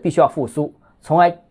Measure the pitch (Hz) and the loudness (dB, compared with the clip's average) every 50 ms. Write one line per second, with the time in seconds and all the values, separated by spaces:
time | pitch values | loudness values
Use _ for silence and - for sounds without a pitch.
0 | - 170 - 170 151 - - 156 131 113 - 151 147 147 - _ _ _ _ _ | -2 -2 0 2 0 0 0 -4 -8 -6 -6 -8 -8 -8 -10 _ _ _ _ _
1 | - - 156 170 175 175 170 - _ _ | -6 -2 2 2 2 2 0 -4 _ _